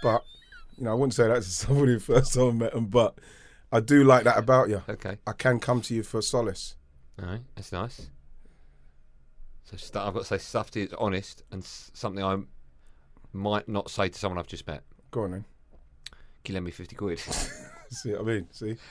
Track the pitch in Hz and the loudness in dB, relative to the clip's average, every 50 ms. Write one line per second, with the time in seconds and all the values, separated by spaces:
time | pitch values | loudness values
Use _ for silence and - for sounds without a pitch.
0 | - 120 110 120 - - - - _ - - - - - - - 123 110 110 123 | 0 2 2 0 -2 -6 -20 -20 _ -20 -20 -20 -20 -18 -12 -6 -4 -2 0 0
1 | 139 131 110 - 117 113 120 120 98 90 - - - - 139 143 143 131 120 107 | 0 2 4 4 4 4 4 2 0 -4 -6 -4 0 2 4 4 6 4 4 2
2 | - - 113 127 135 - - 127 127 123 117 113 117 113 - 113 117 98 101 123 | 2 4 4 4 6 4 4 4 4 4 2 0 -2 -2 -2 -4 -2 2 4 4
3 | 113 101 - - - - - - - - - - - - - 113 110 117 143 143 | 4 4 0 -6 -20 -20 -20 -20 -20 -20 -20 -20 -6 0 0 0 4 6 6 8
4 | 139 131 123 127 113 120 117 107 104 123 131 127 131 101 104 95 - - 104 - | 10 10 8 8 8 6 4 4 4 6 6 6 6 4 0 -4 -4 -8 -10 -8
5 | - 98 101 - - 110 107 - - 131 123 117 - - 123 123 113 - 120 113 | -8 -10 -10 -8 -8 -10 -4 0 2 2 2 2 2 0 0 0 -2 -2 -4 -4
6 | 104 - - 113 107 - - 123 117 110 95 - - - - - _ _ - - | -4 -4 -4 -4 -2 0 0 0 0 -2 -4 -8 -10 -14 -16 -18 _ _ -20 -20
7 | - - - - 90 87 95 113 127 - - - 98 - - 90 101 123 - - | -20 -20 -16 -12 -10 -10 -10 -10 -12 -14 -16 -16 -12 -10 -8 -8 -8 -8 -10 -14
8 | - - - - - - - - - - - - - - - - - - _ - | -18 -18 -20 -20 -20 -20 -20 -20 -20 -20 -20 -20 -20 -20 -20 -20 -20 -20 _ -20
9 | - - - - - - - - - - - - - - - 87 - - - 104 | -20 -20 -20 -20 -20 -20 -18 -16 -14 -14 -14 -16 -18 -16 -16 -16 -12 -8 -6 -4
10 | 98 104 92 104 - - 104 95 - - - 117 110 - - 113 98 90 - - | -4 -4 -4 -4 -4 -4 -4 -6 -4 -4 -4 -4 -4 -4 -6 -6 -6 -6 -6 -4
11 | 113 101 95 95 98 - - - - - - 98 - - - - - - - - | -2 -2 -2 -4 -6 -8 -16 -20 -20 -16 -14 -14 -14 -14 -16 -20 -20 -20 -14 -10
12 | - 104 92 98 95 95 95 98 - - - - - - - - - - - - | -10 -8 -6 -4 -2 -2 -2 -4 -6 -10 -16 -20 -20 -20 -20 -20 -20 -20 -20 -20
13 | - - - - - - - 95 98 104 104 104 - - 107 101 - - - - | -20 -20 -20 -20 -20 -14 -8 -4 -2 -2 -2 -2 -2 -4 -6 -6 -6 -6 -4 -2
14 | 98 92 - - 104 98 90 90 82 - - 71 - - 76 - - - - - | -2 -2 -2 -4 -6 -4 -4 -6 -8 -10 -12 -14 -12 -12 -12 -12 -14 -20 -20 -20
15 | _ _ - 123 104 92 90 98 110 - - - _ _ - - - _ _ - | _ _ -8 -6 -6 -6 -6 -8 -12 -14 -20 -20 _ _ -20 -20 -20 _ _ -20
16 | - - - - - - - _ - - 95 95 90 87 82 - 92 - - - | -20 -20 -20 -20 -20 -20 -20 _ -12 -8 -8 -6 -6 -8 -10 -12 -16 -16 -10 -6
17 | 104 98 85 - - - - - - - - - - - - - - - - - | -6 -4 -4 -6 -8 -8 -6 -6 -6 -8 -10 -14 -18 -20 -20 -20 -20 -16 -14 -10
18 | - 120 104 101 107 113 113 101 82 - - - 110 107 113 - - - | -8 -6 -6 -4 -2 -2 -2 -4 -4 -8 -12 -12 -10 -10 -10 -10 -14 -10